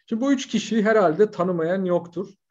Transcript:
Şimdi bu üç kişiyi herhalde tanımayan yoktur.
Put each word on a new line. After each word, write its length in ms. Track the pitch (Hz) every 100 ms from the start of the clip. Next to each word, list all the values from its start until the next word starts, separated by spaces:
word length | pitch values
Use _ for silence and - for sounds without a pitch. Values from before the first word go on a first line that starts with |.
| _
Şimdi 140 | 226
bu 100 | 269
üç 140 | 277 -
kişiyi 340 | 220 - 226
herhalde 480 | 208 220 180 156 208
tanımayan 540 | - 180 175 160 190
yoktur. 440 | 185 175 175 - 202 - _